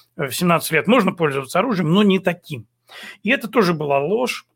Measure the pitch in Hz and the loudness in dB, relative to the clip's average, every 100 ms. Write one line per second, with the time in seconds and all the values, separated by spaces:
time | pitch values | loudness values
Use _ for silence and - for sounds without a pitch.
0 | _ - 139 113 180 165 - 156 170 254 | _ -8 -6 -2 2 2 2 -2 2 2
1 | 190 - 156 135 131 170 247 190 156 185 | 2 0 -2 -2 -2 -2 0 -2 2 4
2 | 208 190 190 175 - 135 - _ _ - | 4 2 0 -6 -10 -14 -14 _ _ -20
3 | - - 196 - - 262 180 160 147 139 | -20 -8 -2 -2 0 2 2 0 0 0
4 | 147 220 247 - - | 0 -2 -2 -6 -14